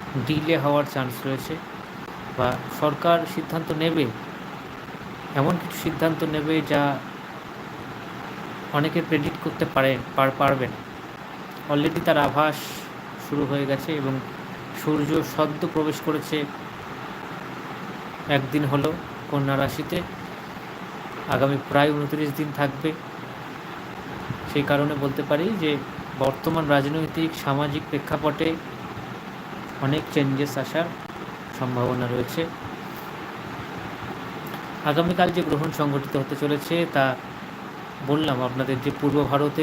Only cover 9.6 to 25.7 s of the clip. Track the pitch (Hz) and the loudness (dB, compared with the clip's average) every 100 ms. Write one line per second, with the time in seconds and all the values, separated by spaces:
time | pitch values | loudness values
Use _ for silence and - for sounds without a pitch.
9.6 | 131 - 135 127 127 - 135 135 139 135 | 0 4 4 2 0 2 4 6 4 4
10.6 | 123 - - - - - - - - - | 2 -4 -10 -12 -12 -12 -12 -12 -12 -10
11.6 | - 147 156 165 170 151 143 127 151 147 | 0 2 2 2 4 6 6 6 4 2
12.6 | - - - - - - - 143 139 143 | -4 -8 -10 -12 -12 -10 -2 0 2 2
13.6 | 135 135 - 151 139 135 - - - - | 2 0 0 0 0 -2 -4 -8 -10 -10
14.6 | - - - 151 147 160 147 - 151 147 | -10 -4 2 2 4 2 2 2 2 2
15.6 | 170 160 151 147 - 151 - 151 147 - | 0 2 2 0 0 0 0 0 -2 -6
16.6 | - - - - - - - - - - | -10 -10 -10 -10 -10 -10 -10 -10 -10 -10
17.6 | - - - - - - - 143 135 151 | -10 -8 -8 -8 -10 -8 2 2 4 2
18.6 | 143 143 151 160 - - - 143 139 135 | 4 4 2 0 -6 -10 -2 0 2 4
19.6 | 139 - 151 175 175 - - - - - | 2 0 -2 -2 -4 -8 -10 -10 -10 -12
20.6 | - - - - - - - 147 135 139 | -12 -10 -10 -10 -10 -8 -2 4 4 2
21.6 | - 147 147 147 143 151 151 143 151 139 | 4 6 6 6 0 0 0 0 -2 2
22.6 | 143 131 156 156 - - - - - - | 0 2 -2 -2 -8 -10 -10 -10 -12 -12
23.6 | - - - - - - - - - 147 | -12 -12 -10 -10 -10 -8 -6 -6 -2 0
24.6 | 139 143 147 147 139 135 143 147 180 214 | 4 4 4 2 0 0 2 2 2 2
25.6 | 160 | 2